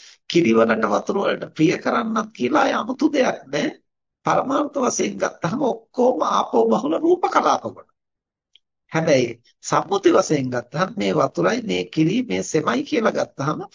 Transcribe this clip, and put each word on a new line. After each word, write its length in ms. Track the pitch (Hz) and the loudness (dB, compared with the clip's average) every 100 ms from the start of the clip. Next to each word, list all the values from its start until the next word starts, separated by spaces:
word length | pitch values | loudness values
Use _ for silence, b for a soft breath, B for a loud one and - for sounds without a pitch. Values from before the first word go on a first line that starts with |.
| B B | B B
කිරි 280 | - 175 220 | -2 2 4
වලට, 300 | 226 226 220 | 4 4 2
වතුර 320 | 214 208 - 196 | 0 0 -2 -2
වලට 280 | 190 196 - | -2 -4 -6
ප්‍රිය 220 | - 160 - | 0 0 2
කරන්නත් 500 | - 240 226 220 220 | -2 -2 -2 -4 -4
කියලා 300 | - 240 285 | -4 0 2
ආයේ 160 | 277 226 | 2 0
아무තු 280 | 214 262 311 | -4 0 0
දෙයක් 300 | 294 247 - | 2 0 -2
නෑ. 240 | 135 143 254 - _ _ _ _ - | -6 -4 -4 -6 _ _ _ _ -2
පරමාර්ථ 520 | - 254 277 294 277 | 0 0 -2 -2 -2
වශයෙන් 360 | 240 - 208 202 | -2 -2 -4 -2
ගත්තහම 420 | - - 170 196 | -6 -4 -6 -2
ඔක්කොම 540 | 262 226 - - 247 302 | -2 -4 -6 0 0 2
ආපෝ 400 | - - - 233 226 | 0 0 0 2 2
බහුල 260 | 208 277 320 | 2 0 0
රූප 240 | 320 359 392 | 2 2 2
කලාප 340 | - - 135 | 2 2 0
කොට. 260 | - - - _ _ _ _ _ _ _ _ _ _ | -4 -14 -20 _ _ _ _ _ _ _ _ _ _
හැබැයි 360 | 160 170 135 117 113 b _ | -2 2 4 2 -4 b _
සම්මුති 460 | - 151 160 196 349 | -2 -2 0 2 4
වශයෙන් 340 | 233 - 147 127 | 4 4 0 -2
ගත්තහම 400 | 123 - 151 190 226 | -6 -6 -4 -4 -2
මේ 160 | 196 | -2
වතුරයි, 460 | 156 135 - 175 240 | 0 0 0 -2 -2
මේ 200 | 214 180 | -2 -4
කිරි, 320 | - 156 160 226 | -2 0 2 0
මේ 200 | 196 190 | -2 -4
සෙමයි 380 | 190 156 160 247 | -2 -2 -2 -4
කියලා 300 | 302 294 220 | -2 -2 0
ගත්තහම 480 | 147 - - 143 156 190 | -2 -4 -4 -4 -4 -10